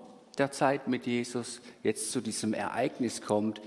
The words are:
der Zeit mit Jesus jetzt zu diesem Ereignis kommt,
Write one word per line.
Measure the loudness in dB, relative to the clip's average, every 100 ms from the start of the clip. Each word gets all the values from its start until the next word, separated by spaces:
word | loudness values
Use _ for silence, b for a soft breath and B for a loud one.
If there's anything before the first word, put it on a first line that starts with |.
| -16 -20 -6 0
der | 0
Zeit | 4 4 4 0
mit | 0 2
Jesus | 0 0 -4 -6 -10 B B
jetzt | 0 0 0
zu | -2
diesem | -2 -2 0
Ereignis | 0 0 0 -2 0 -2 -2
kommt, | 2 2 2 -2